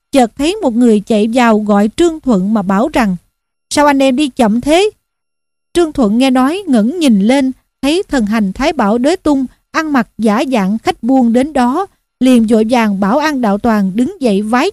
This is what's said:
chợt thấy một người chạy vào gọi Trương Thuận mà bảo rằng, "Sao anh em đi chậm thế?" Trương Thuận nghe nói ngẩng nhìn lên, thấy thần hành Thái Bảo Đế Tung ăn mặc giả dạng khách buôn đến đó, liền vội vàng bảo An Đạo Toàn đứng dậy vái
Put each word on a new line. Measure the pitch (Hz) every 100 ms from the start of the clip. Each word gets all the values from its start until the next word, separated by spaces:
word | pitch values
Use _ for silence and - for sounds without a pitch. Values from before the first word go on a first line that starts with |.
| _
chợt | 269 233 -
thấy | 294 440
một | 302
người | 226 247 214
chạy | 196 220 214
vào | 247 233 214
gọi | 208 202 208 -
Trương | 339 320
Thuận | 262 196 190
mà | 220
bảo | 185 196 277
rằng, | 302 214 180 - _ _ _ _
"Sao | - 294
anh | 277
em | 269 254
đi | 302
chậm | - 226 233
thế?" | 277 330 415 - _ _ _ _ _ _ _
Trương | 349 330
Thuận | 294 208 226
nghe | 262
nói | 254 262 359 381
ngẩng | 240 220 359
nhìn | 294 202
lên, | 208 277 262 - _ _
thấy | 269 339 -
thần | - 202
hành | 226 196
Thái | - 285
Bảo | 311 202 240
Đế | 269 370
Tung | 311 269 262 - _
ăn | 294 311
mặc | 269 208 -
giả | 220 208 277
dạng | 247 185 220
khách | 349 359
buôn | 226 269 233
đến | 233 285
đó, | 277 240 302 392 _ _ _
liền | 254 247 220
vội | 226 220
vàng | 247 220 190
bảo | 196 277
An | 311 277
Đạo | 226 202
Toàn | 240 214 190 196
đứng | 262 392
dậy | 254 196
vái | 214 240 359